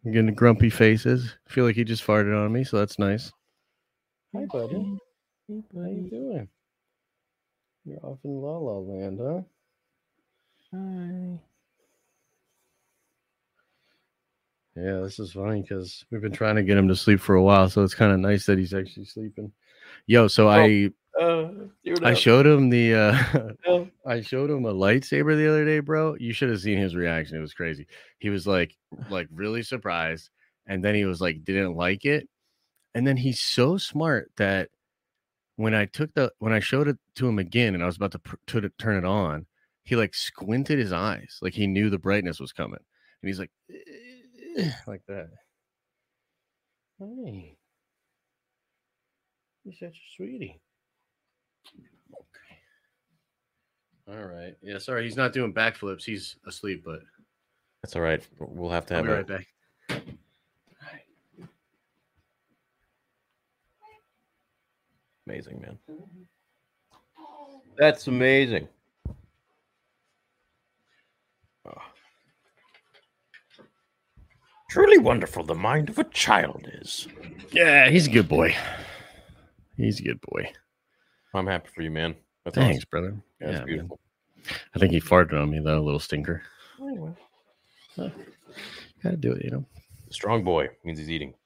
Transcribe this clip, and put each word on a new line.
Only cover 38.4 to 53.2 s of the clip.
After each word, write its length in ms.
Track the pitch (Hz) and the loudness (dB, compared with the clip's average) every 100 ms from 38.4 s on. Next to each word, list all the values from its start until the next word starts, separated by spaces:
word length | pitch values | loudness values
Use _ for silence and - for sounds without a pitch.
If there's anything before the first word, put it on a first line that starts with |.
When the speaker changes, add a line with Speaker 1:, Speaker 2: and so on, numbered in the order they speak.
| - | -8
Speaker 1:
to, 140 | 117 | -6
to 80 | 101 | -6
turn 260 | - 113 98 | -6 -4 -2
it 80 | |
on, 420 | 90 104 85 76 87 _ _ _ | -2 -2 -2 -6 -12 _ _ _
he, 140 | - 120 | -4 -2
like, 180 | 104 | -2
squinted 640 | - - - 98 123 135 147 | -4 -10 -10 -4 -4 -2 -2
his 140 | 104 | -2
eyes, 460 | 87 104 65 - - | -2 -4 -6 -12 -10
like 120 | 92 | -8
he 140 | 107 98 | -4 -2
knew 220 | 95 107 | 0 0
the 80 | 98 | -2
brightness 400 | 95 104 90 78 | -2 -2 -2 -10
was 140 | 67 | -14
coming. 260 | - 57 50 _ _ _ _ | -12 -12 -12 _ _ _ _
And 60 | 90 | -10
he's 100 | 95 | -10
like, 120 | 87 _ _ | -12 _ _
<sighs> 1160 | - - - 247 254 254 240 330 320 170 127 - | -20 -20 -20 -20 -20 _ _ -12 -6 -6 -6 -16
like 180 | 95 - | -18 -16
that. 220 | 98 82 _ _ _ _ _ _ _ _ _ _ _ _ _ _ _ _ _ | -16 -16 _ _ _ _ _ _ _ _ _ _ _ _ _ _ _ _ _
Hey. 580 | 196 254 202 98 85 71 _ _ _ _ _ _ _ _ _ _ _ _ _ _ _ _ _ _ _ _ | -18 -16 -14 -16 -20 _ _ _ _ _ _ _ _ _ _ _ _ _ _ _ _ _ _ _ _ _
You're 100 | 196 | -20
such 220 | 180 175 | -20 -20
a 200 | 165 - | -20 -20
sweetie. 440 | - 196 254 107 80 _ _ _ _ _ _ _ _ _ _ _ - _ _ _ | -18 -16 -14 -16 -18 _ _ _ _ _ _ _ _ _ _ _ -20 _ _ _
Okay. 460 | - _ _ _ _ _ _ _ _ _ _ | -20 _ _ _ _ _ _ _ _ _ _